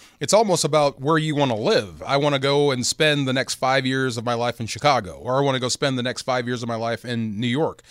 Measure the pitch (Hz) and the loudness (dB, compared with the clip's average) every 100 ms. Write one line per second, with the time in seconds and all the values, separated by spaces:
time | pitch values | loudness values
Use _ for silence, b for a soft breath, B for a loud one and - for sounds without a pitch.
0 | B B 143 202 226 170 - 151 147 - | B B 2 4 4 2 2 2 2 0
1 | 131 160 156 143 139 110 135 208 104 78 | 0 0 2 2 2 2 2 0 0 -8
2 | - 139 147 139 139 143 147 127 117 - | -2 2 2 2 2 2 2 2 -2 0
3 | 156 147 135 131 123 - 131 135 131 131 | 2 2 0 -2 -2 -2 0 2 0 0
4 | 131 117 117 117 120 - 110 113 147 131 | -2 -4 -4 -2 -2 -4 -8 0 2 2
5 | 95 - 147 131 139 131 123 - 143 131 | 0 -8 -2 2 2 2 -2 -2 -2 -2
6 | 123 120 - 127 120 123 117 117 113 117 | -4 -6 -4 -2 -2 -4 -4 -4 -4 -4
7 | 120 120 110 104 120 123 147 - B | -4 -4 -4 -2 -2 0 -2 -4 B